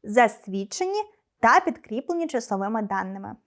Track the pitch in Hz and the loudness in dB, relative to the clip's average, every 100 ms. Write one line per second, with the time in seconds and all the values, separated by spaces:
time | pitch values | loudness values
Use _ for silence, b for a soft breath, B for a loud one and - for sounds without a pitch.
0 | 214 220 226 233 - 190 196 - 370 415 | 2 4 4 2 -8 -6 -6 -4 -2 -2
1 | 427 b _ _ 226 311 359 - - 226 | -6 b _ _ 6 6 4 -6 -8 -10
2 | - 339 330 247 233 196 196 226 208 190 | -4 -4 -2 -4 -4 -4 -2 -4 -4 -4
3 | 190 190 196 220 | -6 -10 -12 -16